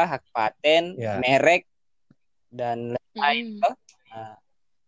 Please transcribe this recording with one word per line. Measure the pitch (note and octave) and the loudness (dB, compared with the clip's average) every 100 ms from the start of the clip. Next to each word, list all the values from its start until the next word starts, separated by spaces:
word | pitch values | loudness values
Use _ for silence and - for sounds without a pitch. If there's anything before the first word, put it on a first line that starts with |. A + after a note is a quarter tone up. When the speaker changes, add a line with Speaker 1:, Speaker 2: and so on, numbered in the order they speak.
| F3 | 4
Speaker 1:
hak | C#3 - | -2 -8
paten, | A#2+ A2 - D3 D#3+ F3 F#3 | -4 -4 0 2 4 2 -4
Speaker 2:
Ya. | A2+ G2+ | -4 -2
Speaker 1:
merek, | B2+ C3+ C#3+ F3+ - _ _ _ _ _ _ _ _ | 2 4 4 2 0 _ _ _ _ _ _ _ _
dan | A#2+ A#2+ A#2 A#2+ | -8 -6 -6 -6
lain-lain, | A#2+ - G#3+ C#3+ A3+ A#3 | -8 -10 -4 -2 -2 -4
Speaker 3:
Mm-mm. | G#3 | -2
Speaker 1:
toh. | G3+ B3+ _ _ _ | -2 -2 _ _ _
Nah, | A2+ A2 G#2+ _ _ _ _ | -18 -16 -18 _ _ _ _